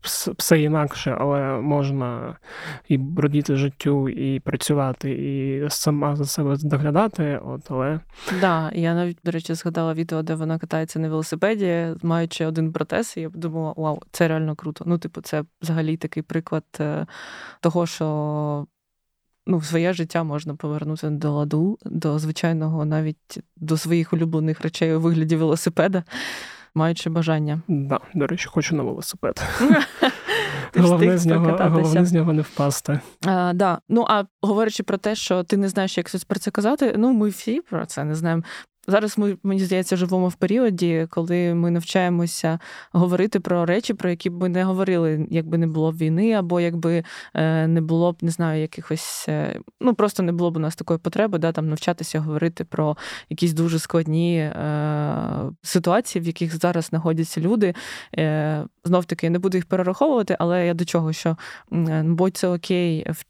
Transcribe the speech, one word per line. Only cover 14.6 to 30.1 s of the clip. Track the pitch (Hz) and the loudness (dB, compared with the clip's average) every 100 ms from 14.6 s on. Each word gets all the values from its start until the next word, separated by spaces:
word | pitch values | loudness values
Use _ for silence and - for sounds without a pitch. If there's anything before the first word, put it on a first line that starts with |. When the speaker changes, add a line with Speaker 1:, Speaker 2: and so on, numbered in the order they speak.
| 156 151 170 | -8 -6 -2
Speaker 2:
Ну, | 170 | -2
типу, | 170 165 | -2 -10
це | - 156 160 _ | -4 -4 -4 _
взагалі | 160 165 156 165 | -4 0 0 -2
такий | 156 - | -4 -8
приклад, | 156 165 165 160 - - | -4 -4 -2 -6 -6 -6
е, | 151 156 165 - - - - - | -4 -2 -6 -10 -18 -16 -18 -2
того, | 175 170 170 | 0 0 -2
що, | - 156 151 151 151 151 147 143 _ _ _ _ _ _ _ - | -2 -2 -2 -2 -2 -2 -4 -8 _ _ _ _ _ _ _ 0
ну, | 180 | 0
своє | 151 160 170 | 0 0 0
життя | 175 165 170 | 0 -2 -2
можна | 160 147 160 147 | -2 -4 -6 -8
повернути | 156 151 151 156 156 | -4 -4 -4 -4 -4
до | 151 147 | -2 0
ладу, | 147 147 156 180 220 - | 0 0 2 0 -2 -6
до | 165 160 151 | -4 0 0
звичайного, | 156 156 170 165 156 160 151 | -2 -2 0 0 0 0 0
навіть | 156 156 156 _ - - _ | 0 -2 -6 _ -16 -16 _
до | 156 160 | -2 -2
своїх | 160 170 160 | 2 0 2
улюблених | 170 165 160 156 156 | 0 0 0 0 0
речей | 160 - 165 160 | -4 0 0 2
у | |
вигляді | 165 160 156 160 | 4 2 2 2
велосипеда, | 160 165 - - 190 185 170 - - - - - - 160 | 2 2 0 2 2 2 -4 -10 -10 -10 -14 -18 -6 0
маючи | 160 170 170 | 0 0 -2
бажання. | 165 160 156 151 156 165 | 0 2 2 0 -2 0
Speaker 1:
Да, | 151 139 139 - | -2 0 -4 -2
до | - 139 | -2 -2
речі, | 175 - | -2 -2
хочу | - 151 160 | -2 0 0
на | |
велосипед. | 127 - - - - - - - | -2 -4 -8 -4 -4 -4 -4 2
Speaker 2:
<laughs> | 269 311 - - 269 | 6 6 4 0 0